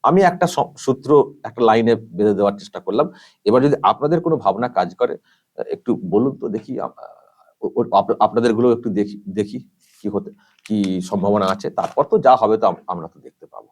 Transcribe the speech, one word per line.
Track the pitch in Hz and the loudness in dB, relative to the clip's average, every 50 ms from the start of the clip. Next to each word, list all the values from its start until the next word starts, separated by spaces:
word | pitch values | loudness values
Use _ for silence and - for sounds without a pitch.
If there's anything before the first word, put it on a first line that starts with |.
আমি | - 135 160 190 | 2 2 4 4
একটা | 196 175 - 185 180 | 4 4 2 2 -2
স-, | - - 156 135 - - | -2 0 -4 -4 -4 -6
সূত্র | - - - 127 - - 123 151 143 - - - _ _ | -8 -2 -2 -2 -2 0 4 4 4 4 4 -4 _ _
একটা | 110 - - 120 | -14 -4 0 2
লাইনে | 110 107 117 113 117 117 | 4 4 4 4 2 0
বেঁধে | 104 113 - 85 85 104 107 101 | 0 -2 -12 -4 0 0 2 2
দেওয়ার | 95 101 101 101 101 | 2 0 0 -2 -4
চেষ্টা | - - _ 92 | -16 -16 _ -12
করলাম। | - 95 98 120 156 - - - - _ _ _ _ | -8 -4 -2 -2 -2 -2 -4 -18 -20 _ _ _ _
এবার | 104 113 127 | 2 2 4
যদি | 135 143 139 - | 4 2 0 2
আপনাদের | - 95 110 - 139 147 170 165 | 2 0 2 2 0 -2 -2 0
কোনো | 165 165 160 | 0 -2 -2
ভাবনা | 131 - 98 92 101 123 123 | 0 0 -2 -2 0 -4 -4
কাজ | - 92 90 85 90 | -2 -2 -2 -2 -2
করে, | _ 120 123 - - _ _ _ _ _ _ _ - | _ -4 -4 -4 -8 _ _ _ _ _ _ _ -12
আহ, | - - | -8 -8
একটু | - - _ - 110 - 95 | -8 -8 _ -4 -4 -4 -4
বলুন | 87 87 107 120 139 135 123 | -2 0 0 0 0 -4 -6
তো | 131 120 | -8 -8
দেখি, | - 110 - - 131 110 | -8 -8 -10 -10 -10 -8
আপ-, | 90 - - - - - - _ _ _ _ _ _ _ _ _ | -10 -10 -12 -16 -20 -20 -20 _ _ _ _ _ _ _ _ _
ও-, | - - - | -10 -6 -4
ও-, | - 120 - | -4 -4 0
আপ-, | - 98 101 - 120 - | 0 0 0 0 0 0
আপনাদেরগুলো | 107 107 - 117 117 120 110 110 120 123 | 0 2 2 0 0 2 2 2 2 2
একটু | 117 117 120 120 | 2 0 -2 -4
দেখি, | 95 101 101 101 104 - - 98 | -2 -2 -4 -4 -6 -14 -14 -10
দেখি | 90 104 101 101 - 127 - _ _ _ _ _ _ _ | -6 -6 -6 -6 -8 -14 -16 _ _ _ _ _ _ _
কি | - 101 | -10 -6
হতে, | - 98 98 - - _ _ _ _ _ _ | -6 -6 -8 -8 -20 _ _ _ _ _ _
কি | - 107 107 101 95 95 90 | -4 -2 -2 -2 -2 -4 -6
সম্ভাবনা | 90 92 101 101 90 101 104 104 98 | -6 -4 -4 -2 0 0 2 2 2
আছে। | 92 95 101 - - | 0 -2 -4 -6 -8
তারপর | - - 87 - - - 147 | -6 -6 -6 -4 -2 -2 0
তো | - - 208 | 0 0 2
যা | - 131 127 | 6 6 6
হবে | - 110 107 110 107 | 6 4 2 2 2
তো | 110 | 2
আম-, | 98 90 - - | 0 -2 -2 -8
আমরা | - 90 87 80 82 | -10 -10 -10 -10 -14
তো | _ 76 | _ -20
দেখতে | _ - _ _ - | _ -20 _ _ -20
পাবো। | _ - 52 53 _ | _ -20 -20 -20 _